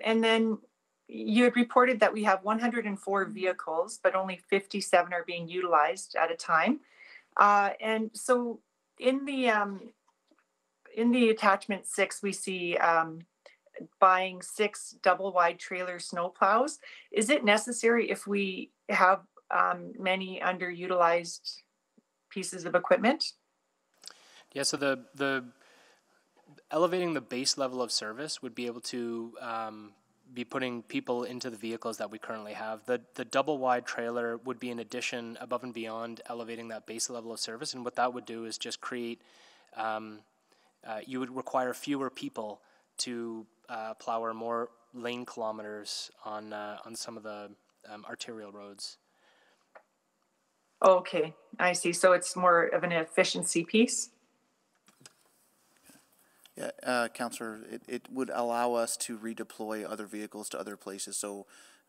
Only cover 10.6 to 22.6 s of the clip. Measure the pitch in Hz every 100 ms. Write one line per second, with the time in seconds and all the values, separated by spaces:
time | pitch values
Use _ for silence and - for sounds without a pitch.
10.6 | _ _ - - 240 247 233 220 208 196
11.6 | - 196 - - 196 - 202 196 - 185
12.6 | 175 170 175 165 160 160 170 _ - _
13.6 | _ - 165 _ 190 185 185 180 - -
14.6 | 208 - - - 190 180 196 180 170 175
15.6 | - 185 180 175 - 180 175 - 196 214
16.6 | 285 - - - - - 220 294 233 214
17.6 | 214 240 226 233 - 196 - 202 196 185
18.6 | - _ - 202 185 190 185 _ _ -
19.6 | 180 175 175 - 190 190 190 185 180 185
20.6 | 180 175 180 180 170 170 170 - - -
21.6 | _ _ _ _ _ _ _ - 190 190